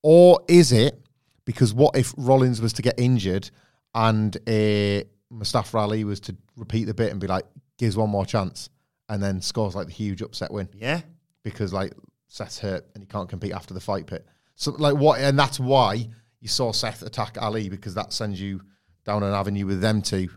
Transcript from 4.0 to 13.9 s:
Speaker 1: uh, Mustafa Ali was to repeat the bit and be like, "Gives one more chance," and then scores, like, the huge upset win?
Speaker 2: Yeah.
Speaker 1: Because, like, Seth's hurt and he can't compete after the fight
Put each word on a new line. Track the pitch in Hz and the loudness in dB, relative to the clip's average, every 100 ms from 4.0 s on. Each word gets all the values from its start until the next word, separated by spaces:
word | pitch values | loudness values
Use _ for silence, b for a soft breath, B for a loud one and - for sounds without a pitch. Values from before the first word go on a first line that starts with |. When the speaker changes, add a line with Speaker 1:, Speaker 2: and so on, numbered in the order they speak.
| 113 110 107 - - | 2 2 -2 -4 -2
Speaker 1:
uh, | 110 107 104 101 101 - _ _ | 0 2 0 0 -2 -6 _ _
Mustafa | 117 101 123 110 117 | -10 -4 -4 -2 -4
Ali | 104 110 | -2 -2
was | 107 101 | -4 -8
to | - 95 _ - | -12 -16 _ -20
repeat | 107 110 | -6 -4
the | 104 | -4
bit | 107 113 | -2 -4
and | 98 | -4
be | 92 | -4
like, | 92 - - _ _ | -6 -6 -20 _ _
"Gives | 117 98 | -2 0
one | 107 | -2
more | 101 92 | -2 -2
chance," | 113 92 - - _ _ _ - | -2 -4 -10 -20 _ _ _ -10
and | 104 | -4
then | 98 92 | -4 -4
scores, | - - 104 | -6 -4 -4
like, | 95 85 | -6 -12
the | |
huge | 95 107 98 | -8 -8 -6
upset | 113 - - | -10 -10 -10
win? | 104 92 | -8 -10
Speaker 2:
Yeah. | 98 117 165 - _ _ _ | -10 -6 -6 -8 _ _ _
Speaker 1:
Because, | 107 - 101 | -14 -6 -6
like, | 92 98 - - _ _ | -4 -6 -10 -20 _ _
Seth's | - 98 - | -16 -14 -10
hurt | 101 92 - | -8 -8 -10
and | - | -20
he | 95 | -12
can't | 104 92 | -12 -10
compete | 90 101 | -10 -8
after | 95 - | -10 -12
the | 92 | -14
fight | - | -6